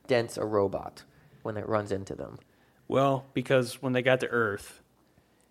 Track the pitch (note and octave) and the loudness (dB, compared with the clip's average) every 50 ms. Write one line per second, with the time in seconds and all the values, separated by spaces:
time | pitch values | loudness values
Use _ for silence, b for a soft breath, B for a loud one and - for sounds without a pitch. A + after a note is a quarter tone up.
0 | - - B2+ A#2 A#2 A2+ - - A2 G#2+ G#2+ G#2 G2 F#2+ - - - - - - | -2 0 0 0 0 -2 -4 -6 -4 0 2 2 2 2 0 -4 -8 -8 -12 -16
1 | - b b b b b b b b A#2 G#2+ G#2 - - A2 G#2+ G#2 G2+ G2 F#2+ | -20 b b b b b b b b -8 -8 -6 -4 -2 -2 0 0 -2 -4 -6
2 | G2 - - - C2+ G#1+ - - - _ _ _ _ _ _ _ _ - - B2+ | -6 -8 -10 -10 -10 -12 -14 -16 -20 _ _ _ _ _ _ _ _ 0 2 4
3 | C3+ C#3 C3+ C3 C3 - - C#3 B2+ - C#3 C3 B2 A#2 - - - C3 B2 B2+ | 4 4 2 0 -4 -6 -6 -4 0 2 2 2 2 0 -6 -6 -4 0 0 2
4 | A#2+ C3 C3 B2+ - - A#2+ A#2+ A#2 G#2 G2 - - - - - _ _ _ _ | 4 4 4 4 2 0 0 0 0 0 -2 -6 -10 -14 -20 -20 _ _ _ _
5 | _ _ _ _ _ _ _ _ _ _ | _ _ _ _ _ _ _ _ _ _